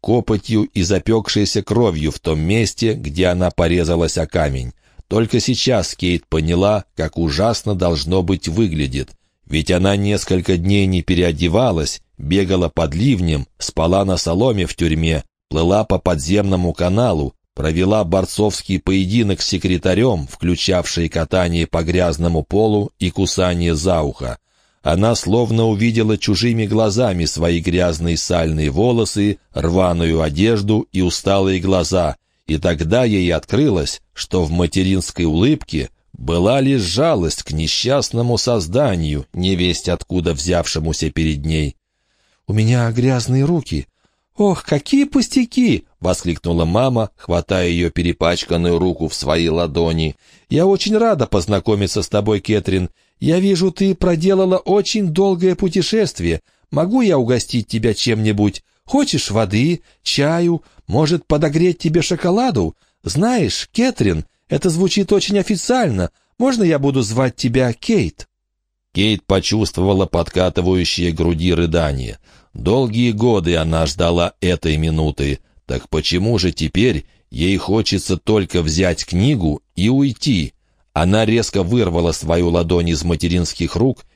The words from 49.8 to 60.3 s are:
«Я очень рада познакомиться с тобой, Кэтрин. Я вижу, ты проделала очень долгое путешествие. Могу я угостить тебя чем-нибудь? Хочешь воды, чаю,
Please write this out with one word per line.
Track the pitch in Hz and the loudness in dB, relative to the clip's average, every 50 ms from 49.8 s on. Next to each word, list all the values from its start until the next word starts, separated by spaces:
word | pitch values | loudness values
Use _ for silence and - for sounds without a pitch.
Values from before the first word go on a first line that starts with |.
| 82 82 82 80 80 76 - - _ _ - _ _ _ | 0 0 0 0 -2 -2 -4 -8 _ _ -20 _ _ _
«Я | 120 147 180 | 0 2 4
очень | 196 196 185 - 202 214 | 4 2 2 0 0 0
рада | 214 233 226 196 143 110 | 2 2 2 2 0 0
познакомиться | - - 95 85 104 101 92 - 110 107 101 101 90 - 104 | 0 0 -2 0 0 0 0 2 0 0 0 0 -2 -2 -4
с | 92 - | -4 -2
тобой, | - 104 101 107 107 95 | -2 0 0 0 -2 -2
Кэтрин. | - - 107 101 - 95 92 92 90 - - _ _ _ _ _ | 0 0 0 0 0 0 0 0 -2 -4 -8 _ _ _ _ _
Я | - 147 165 180 | -2 0 2 2
вижу, | 190 196 190 160 190 185 | 2 2 2 2 0 -2
ты | 180 - 196 196 185 | 0 0 0 0 2
проделала | - - 180 170 156 170 190 196 185 190 185 190 185 | 2 2 0 2 2 2 2 4 4 4 2 2 0
очень | - 185 196 208 196 - - 214 196 165 | 0 0 0 0 0 0 -2 -2 -2 0
долгое | 151 185 196 196 185 170 185 185 175 | 2 2 2 2 2 2 2 0 2
путешествие. | - 202 175 170 190 160 - 220 226 202 - - - 85 85 80 - - _ _ _ _ _ | 0 -2 0 0 0 0 0 0 0 0 -2 -2 -4 -2 -2 -2 -2 -6 _ _ _ _ _
Могу | 143 143 170 190 240 262 | -2 -2 0 2 2 2
я | 233 196 160 135 | 4 4 4 2
угостить | 117 117 127 113 - - - 117 101 - | 2 2 2 0 0 -2 -4 -4 -2 -2
тебя | 113 113 113 117 104 | -2 0 0 0 0
чем-нибудь? | - - 120 113 110 107 107 104 104 104 101 - - - _ _ _ _ | 0 0 0 0 2 2 2 2 4 2 2 0 -4 -12 _ _ _ _
Хочешь | - - 285 277 - - 131 - - | 0 0 0 2 0 -2 -2 -2 0
воды, | 101 113 110 92 104 110 135 165 175 - - _ _ _ | 0 0 0 2 2 2 2 2 0 -2 -6 _ _ _
чаю, | _ - - 139 139 151 | _ -4 -2 0 0 2